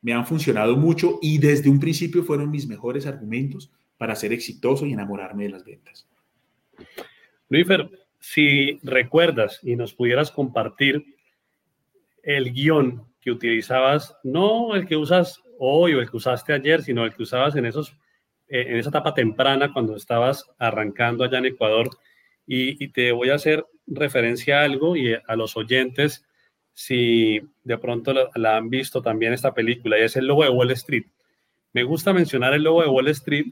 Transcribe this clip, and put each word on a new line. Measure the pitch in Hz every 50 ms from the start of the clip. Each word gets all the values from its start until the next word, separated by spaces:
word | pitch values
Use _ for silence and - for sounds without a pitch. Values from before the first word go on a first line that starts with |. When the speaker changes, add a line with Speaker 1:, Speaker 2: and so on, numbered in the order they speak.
Speaker 1:
me | - 117 120
han | 120 120
funcionado | - 160 156 147 - 117 107 107 113 123
mucho | 135 151 165 165 156 - 175 170 - -
y | 151 156 151
desde | 143 147 147 143 147 143
un | 139 139
principio | 139 156 165 165 175 165 - 175 170
fueron | - 151 143 147 147
mis | 151 147 127
mejores | 120 110 101 - 120 123 143 139
argumentos | 147 139 139 110 107 110 123 139 139 139 143 - _ _ _ _ _ _
para | _ 113 113 110
ser | 107 - 104 117
exitoso | 117 - - 117 - - 120 135 139 151
y | 143 131
enamorarme | 107 101 101 101 98 95 92 98 101 101
de | 101
las | 98 92 90
ventas. | - - _ _ - _ - _ _ _ _ _ _ _ _ _ _ _ _ _ _ _ _ - _ _ - - - _ _ _ _ _ _ _ _
Speaker 2:
Luisfer, | 135 151 180 180 196 175 - - - - _ _ _ _
si | - - - 156 151 143 143 143 135 139 143 - -
recuerdas | 131 131 127 123 127 - 160 170 170 151 117 107 101 - - -
y | 131 120
nos | 117 120 113 -
pudieras | _ 127 120 120 131 156 151
compartir | - - 139 123 117 117 110 107 - _ 143 139 135 147 147 _ _ _ _ _ _ _ _ _ _ _ _ _ _ _ _ _ _ _ _ _ _ _ _
el | 156 143 139 131 123 120
guión | 127 139 156 160 151 139 127 123 117 - _ _ _
que | _ 131
utilizabas, | 120 120 - 117 117 113 107 - 127 131 131 135 143 151 147 - - _ _
no | 131 131 160 185 208 220 226 240 233 214
el | 196 180
que | 185 165
usas | 156 151 139 175 180 175 175 - - _ _ - -
hoy | 131 131 139 156 175 175 156
o | 131
el | 120 110
que | -
usaste | 113 - 131 123 123 - - 151
ayer, | 139 131 147 160 160 -
sino | - 127 117 117
el | 113 -
que | - 117
usabas | 104 127 127 131 147 143
en | 147 120
esos, | 117 113 147 151 - - _ _ _ _ _ _ _ _ _ _ _
eh, | 135 123 123 127
en | 120
esa | 117 117 147
etapa | 143 156 151 165 143
temprana | - 120 113 110 - 131 135 139 135 143 143 143
cuando | 135 117 110 107
estabas | 104 - _ 120 117 117 127 139 - - _ _ _
arrancando | 123 113 110 107 107 104 101 - 123 117 120 117 127
allá | 123 127 127
en | 123
Ecuador. | 131 127 - 117 107 110 110 117 127 - _ _ _ _ _ _ _ _ _ _
Y, | - 127 127 127 131 143 147 143
y | 135
te | _ - 123 123 120
voy | 117 123 127
a | 139
hacer | 147 - 156 156 147 - _ _ _ _
referencia | - - 139 147 139 - 135 117 117 120 120 - - 143 143
a | 147
algo | 143 139 135 147 165 180
y | 165 131 120 113
a | 113 _ - 113
los | 113 110 110 -
oyentes, | 113 107 110 127 131 131 127 127 - 143 151 151 - _ _ _ _ _ _ _ _ _ _ _
si | - - - 131 123 120 117 117 117 113 110 107 107 104 - _ _ _
de | 123 117 113
pronto | 117 123 120 117 117 - 135
la, | 135 131 127 _
la | 123 113 110 110
han | 110 113 113
visto | 123 131 135 135 - 131
también | 120 120 110 110 113 113 120
esta | 117 - 135 -
película, | - 113 113 120 120 - 113 107
y | 107 113
es | 113 -
El | 131 131
Lobo | 131 143 147 156
de | 139
Wall | 127 127 123 123 131
Street. | 120 - - - 113 110 _ _ _ _ _ _ _ _ _ _ _ _ _ _
Me | 123 123
gusta | 127 156 156 - 202 190
mencionar | 180 170 - - 127 120 131 139
El | 151 151
Lobo | 160 165 170 165
de | 151
Wall | 131 131 131 143
Street | 151 147 - - 147 143 147 247